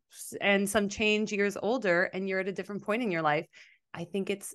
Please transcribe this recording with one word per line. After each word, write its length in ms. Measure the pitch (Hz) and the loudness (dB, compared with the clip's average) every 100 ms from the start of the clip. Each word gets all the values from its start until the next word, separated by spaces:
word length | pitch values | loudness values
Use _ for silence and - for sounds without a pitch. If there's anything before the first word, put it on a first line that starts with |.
| _ - - - | _ -18 -12 -2
and 280 | 202 196 202 | 2 4 4
some 200 | 220 202 | 2 0
change 440 | 202 214 214 208 | 2 2 2 2
years 240 | 202 202 202 | 0 0 0
older, 440 | 202 254 208 170 190 | -2 0 2 2 2
and 160 | 190 190 | -2 -2
you're 120 | 190 | -2
at 80 | 190 | -2
a 40 | |
different 300 | 190 185 196 | -6 -8 -6
point 200 | - 220 | -2 -2
in 80 | 233 | 0
your 120 | 165 | 0
life. 240 | 156 151 - - - _ _ | 2 2 -2 -14 -20 _ _
I 100 | - | -12
think 240 | 170 202 190 | -6 -4 -4
it's 260 | 196 - | -4 -8